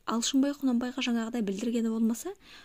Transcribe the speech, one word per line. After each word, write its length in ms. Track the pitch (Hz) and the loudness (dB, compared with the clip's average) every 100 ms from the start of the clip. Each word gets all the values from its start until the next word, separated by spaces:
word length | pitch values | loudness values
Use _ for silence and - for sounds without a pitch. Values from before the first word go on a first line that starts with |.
| - | -4
Алшынбай 480 | 220 226 269 277 | -2 2 2 2
Құнанбайға 480 | 285 262 240 247 247 | 2 0 0 0 -4
жаңағыдай 400 | 247 233 226 240 | -2 0 -2 -2
білдіргені 480 | 196 196 240 233 226 | -2 -2 -2 0 0
болмаса, 400 | 226 226 233 359 403 - - | 2 2 0 -6 -10 -16 -20